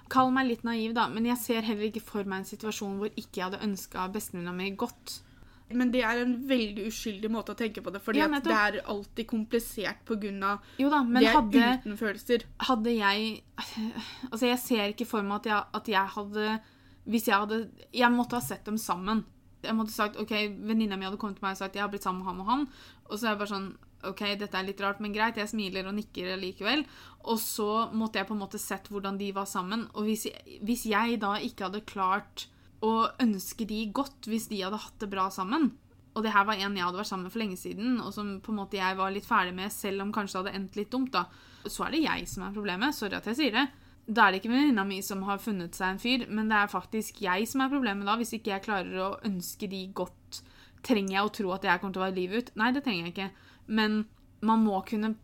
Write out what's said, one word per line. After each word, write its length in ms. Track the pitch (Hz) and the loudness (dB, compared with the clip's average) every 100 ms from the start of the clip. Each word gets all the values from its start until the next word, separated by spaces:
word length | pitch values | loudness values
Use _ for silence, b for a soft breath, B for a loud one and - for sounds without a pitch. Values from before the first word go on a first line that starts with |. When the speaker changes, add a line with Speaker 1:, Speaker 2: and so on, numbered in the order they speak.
| - | 0
Speaker 1:
Kall 200 | 262 254 | 4 4
meg 160 | 262 254 | 4 2
litt 160 | 233 | 0
naiv 300 | 233 226 220 | -2 -2 0
da, 140 | 233 160 | 0 0
men 180 | 202 233 | 0 0
jeg 120 | 247 | 0
ser 240 | - 226 | 0 0
heller 280 | 220 208 214 | 0 0 -2
ikke 120 | 214 | -4
for 220 | - 208 | -6 -4
meg 160 | 196 190 | -4 -4
en 60 | 196 208 | -6 -8
situasjon 400 | 214 208 202 196 | -6 -4 -4 -4
hvor 100 | 208 - | -4 -6
ikke 180 | - 196 | -10 -6
jeg 60 | 185 | -6
hadde 120 | 196 | -4
ønsket 480 | 214 190 - - 185 | -4 -4 -6 -6 -4
bestevenninna 400 | 208 - 180 175 | -6 -6 -6 -6
mi 160 | 180 196 | -4 -6
godt. 500 | 196 240 - - - b b b b - | -4 -6 -6 -14 -14 b b b b -4
Speaker 2:
Men 180 | 240 247 | 2 2
det 140 | 247 | 4
er 160 | 226 240 | 2 2
en 240 | 247 240 269 | 0 0 2
veldig 380 | 254 214 208 214 | 2 2 -2 -6
uskyldig 460 | - 226 196 214 | -4 -6 -4 -2
måte 240 | 226 196 214 | -2 -4 -4
å 20 | |
tenke 240 | 226 202 | -4 -4
på 100 | 175 | -8
det, 120 | 196 | -6
fordi 140 | - 247 | 0 2
Speaker 1:
Ja, 80 | 311 | 4
Speaker 2:
at 60 | |
Speaker 1:
nettopp. 120 | 285 | 2
Speaker 2:
det 360 | - 220 208 208 | 4 4 4 2
er 20 | - | -4
alltid 420 | 208 202 - 220 | -6 -6 -8 -4
komplisert 800 | 226 214 233 226 - 175 - - | -2 0 0 -2 -4 -4 -4 -4
på 140 | 220 | -2
grunn 220 | 208 196 | -2 0
av 160 | 196 202 B - | 0 0 B 0
Speaker 1:
Jo 120 | 285 | 4
da, 100 | 294 | 4
men 220 | 240 247 | 4 6
Speaker 2:
det 60 | 220 | 8
er 120 | 294 | 8
Speaker 1:
hadde, 400 | 214 247 233 254 | 8 8 8 4
Speaker 2:
uten 140 | 214 208 | -2 -2
følelser. 460 | 220 214 - 233 - - | -2 -2 2 2 0 -2
Speaker 1:
hadde 360 | - 233 233 226 | 2 2 2 4
jeg, 460 | 202 202 220 214 - - B 220 220 226 B B - | 4 4 0 -4 -10 -12 B -6 -6 -6 B B -8
altså 140 | 226 240 | 0 2
jeg 140 | 254 | 2
ser 340 | - 226 202 | 2 2 2
ikke 140 | 214 226 | -2 -2
for 160 | 220 | 0
meg 160 | 202 208 | 0 -2
at 20 | 220 | 0
jeg, 180 | 208 - | 0 0
at 120 | 208 196 | -4 0
jeg 200 | 190 196 | 2 2
hadde, 500 | 208 202 208 214 220 B B B B - | -2 -6 -2 0 -2 B B B B -2
hvis 180 | 226 226 | 0 4
jeg 100 | 202 | 4
hadde, 340 | 208 220 202 - - | 4 -2 -4 -12 -6
jeg 200 | 240 247 | 4 4
måtte 260 | 240 240 247 | 4 2 -2
ha 20 | |
sett 220 | - 190 - | -4 -6 -4
dem 120 | 220 | -4
sammen. 460 | - 175 190 220 - - - - | -2 -2 0 0 -2 -12 -20 -10
Jeg 100 | - | -2
måtte 180 | 220 214 226 | 0 0 0
sagt, 220 | 214 220 | -2 -2
ok, 100 | 214 214 208 190 | -2 -2 -2 -4
venninna 380 | 214 220 214 190 | 0 2 2 -2
mi 60 | 190 | -4
hadde 120 | 202 | -4
kommet 200 | 208 196 | -6 -4
til 80 | 196 | -4
meg 60 | 190 | -4
og 20 | |
sagt, 160 | 196 196 | -4 -4
«Jeg 60 | |
har 80 | 202 | -4
blitt 140 | 202 | -2
sammen 160 | 190 185 | -4 -4
med 80 | 185 | -4
han 140 | 185 | -4
og 40 | 190 | 0
han», 200 | 269 294 B B B - | 0 0 B B B -10
og 80 | 208 | -2
så 100 | 226 | 0
er 20 | |
jeg 80 | 202 | 0
bare 80 | 208 | -2
sånn, 280 | 196 196 - - - | -4 -6 -12 -20 -12
«OK, 160 | 190 190 202 202 | -10 -4 -4 -4
dette 160 | 202 190 | -4 -4
er 40 | 190 | -4
litt 140 | 196 | -2
rart, 180 | 196 196 | -2 -2
men 140 | 208 | -4
greit», 240 | 208 226 220 | 0 0 0
jeg 100 | 208 | -4
smiler 400 | 220 190 190 190 | -2 -2 -4 -4
og 80 | 208 | -6
nikker 400 | 208 196 180 190 | -6 -6 -6 -4
likevel. 460 | 185 - 202 294 B B B B | -6 -4 0 0 B B B B
Og 140 | - 220 | -2 0
så 500 | - - 208 220 233 | 0 -2 0 2 0
måtte 260 | 220 220 214 | 0 0 -2
jeg 80 | 196 | -2
på 40 | 208 | -4
en 60 | |
måte 180 | 196 208 | -6 -8
sett 300 | - 190 - | -6 -6 -6
hvordan 260 | 202 196 196 | -6 -4 -4
de 140 | 202 | -4
var 140 | 196 196 | -4 -4
sammen, 420 | 196 180 226 220 214 | -4 -2 -4 -4 -2
og 80 | |
hvis 220 | 214 214 - | 0 0 -4
jeg, 340 | - - - | -10 -16 -6
hvis 220 | 208 233 220 | -2 -2 2
jeg 340 | 202 233 233 | 2 2 2
da 160 | 202 208 | 0 0
ikke 300 | 233 - 185 | -4 -4 -4
hadde 140 | 208 214 | -6 -6
klart 600 | 202 185 202 - - - b b - | 0 2 2 -2 -12 -14 b b 0
å 240 | 220 226 220 - | 2 4 2 2
ønske 480 | 240 196 - - 214 | 2 2 -4 -6 -4
de 200 | 214 220 | -4 -2
godt 340 | 262 269 - 208 | -2 -4 -8 -4
hvis 220 | 220 220 | -2 -2
de 100 | 208 | -4
hadde 160 | 185 214 | -2 -4
hatt 220 | - - | -8 -10
det 100 | 202 | -4
bra 200 | 196 190 | 0 0
sammen, 420 | 196 185 311 269 - - - - | -2 0 2 2 0 -14 -20 -8
og 100 | 220 | -2
det 100 | 214 | 4
her 100 | 202 | 4
var 120 | 202 202 | 4 2
en 160 | 202 202 | 0 2
jeg 80 | |
hadde 140 | 180 180 | 0 0
vært 80 | 208 | -4
sammen 160 | 190 | -4
med 80 | 180 | -4
for 80 | 226 | -4
lenge 160 | 214 180 | -4 -4
siden, 440 | 180 180 240 240 | -8 -4 0 0
og 100 | 202 | -2
som 280 | 208 208 190 | -6 -6 -6
på 80 | - | -4
en 60 | 208 | -4
måte 140 | 190 196 | -2 -2
jeg 220 | 185 190 | 0 0
var 120 | 190 202 | 0 -2
litt 80 | - | 2
ferdig 280 | 214 180 185 | 2 2 -2
med, 160 | 202 | -6
selv 300 | - 202 196 | -4 -4 -2
om 100 | 202 | -2
kanskje 320 | 214 196 185 | -2 -2 -4
det 80 | 190 | -4
hadde 80 | 196 | -4
endt 160 | 190 208 | -6 -6
litt 160 | 208 | -4
dumt 200 | 262 262 | -2 0
da, 100 | 180 180 B B B | 0 -2 B B B
så 240 | - - 190 | -8 -4 0
er 40 | |
det 120 | 302 | 2
jeg 240 | 220 175 180 | 2 0 -4
som 160 | 196 | -8
er 80 | 190 | -6
problemet. 420 | 208 202 180 277 | -4 -4 0 0
Sorry 220 | - 202 180 | 0 -2 -2
at 80 | 208 | -2
jeg 100 | 247 | 0
sier 140 | 269 | 2
det. 160 | 220 277 B B - - | 2 0 B B -14 0
Da 200 | 214 202 | 6 6
er 40 | |
det 80 | 190 | 6
ikke 80 | 226 | 2
venninna 320 | 254 294 214 196 | 4 6 4 2
mi 140 | 190 | -4
som 200 | 196 196 | -4 -4
har 140 | 196 196 | -4 -4
funnet 340 | 226 190 170 | -4 -4 -6
seg 200 | - 185 | -2 -2
en 40 | 190 | 0
fyr, 300 | 240 254 - | 0 0 0
men 200 | 214 220 | -2 2
det 80 | 214 | 4
er 100 | 202 | 2
faktisk 540 | 190 - 220 208 - | 0 -2 -4 -4 -2
jeg 260 | 190 185 220 | 0 2 2
som 140 | 269 | 0
er 80 | 262 | 2
problemet 340 | 285 233 196 202 | 2 0 0 0
da, 120 | 226 | 0
hvis 160 | 226 220 | 0 -4
ikke 160 | 208 | -2
jeg 120 | 196 | -2
klarer 360 | 220 196 180 185 | -2 -2 -2 -2
å 220 | 190 - | -2 -2
ønske 460 | 220 180 - - 202 | -4 -4 -6 -8 -6
de 180 | 190 185 185 | -6 -6 -4
godt. 460 | 180 - - - B B B B | -4 -6 -18 -18 B B B B
Trenger 280 | - 214 190 | 2 2 4
jeg 100 | 190 | 2
å 80 | 208 | 2
tro 200 | - 190 | 0 -2
at 100 | 190 | 0
jeg 160 | 196 180 | 2 2
kommer 140 | 196 | 0
til 80 | 185 | -2
å 40 | 190 | -2
være 40 | 185 | 0
livet 180 | 180 220 | 0 -2
ut? 120 | 240 208 | -2 2
Nei, 160 | 233 | 2
det 100 | 269 | 2
trenger 220 | 277 180 170 | 0 -2 -4
jeg 60 | |
ikke. 180 | 180 190 B B B - | -6 -8 B B B -2
Men 380 | 220 214 214 214 - - - | 2 4 2 -2 -10 -20 0
man 240 | 214 226 220 | 4 6 6
må 160 | 190 190 | 4 0
kunne 300 | 214 220 214 | 0 0 -2